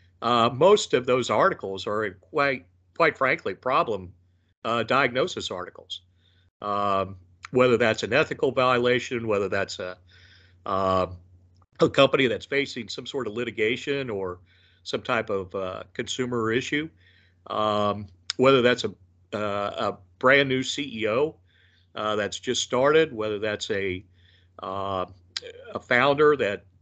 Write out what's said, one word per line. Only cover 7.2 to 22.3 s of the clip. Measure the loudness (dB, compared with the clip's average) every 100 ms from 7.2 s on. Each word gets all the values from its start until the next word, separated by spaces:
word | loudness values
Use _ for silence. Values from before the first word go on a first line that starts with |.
| _ _ -2
whether | 4 4 4
that's | 2 2
an | 0
ethical | 2 0 0 -2
violation, | 2 2 2 2 0 -2 -4 -2
whether | -2 0
that's | -2 -4 -6
a, | -10 -12 _ _ -20 _ _ _ -4
uh, | 0 2 2 0 -6 _ _ _ _ _ 0
a | 2
company | 6 4 4 0
that's | -2 -4
facing | -4 -4 -8 -12
some | -12 -10
sort | -8 -6
of |
litigation | -6 -6 -2 0 0 -4 -4 -4
or | -6 -6 -10 _ _ _ _
some | -8 -6
type | -2 -2 0
of, | -4 -4 -6
uh, | -6 -8 -10
consumer | -8 -6 -4 -4 -2 0
issue, | 0 -2 -4 -6 _ _ _ _ _ -8
um, | -4 0 0 0 -2 -8 _ -8 2
whether | 6 6
that's | 6 2
a, | -2 -8 _ _ -10 -6
uh, | -4 -4 -4 -4 -4
a | -6 -14 0
brand | 4 4 4
new | 0
C | -2 -6 -8 -4
E | -2
O, | 0 -2 -4 _ _ _ _ _ -6
uh, | -4 -2
that's | -4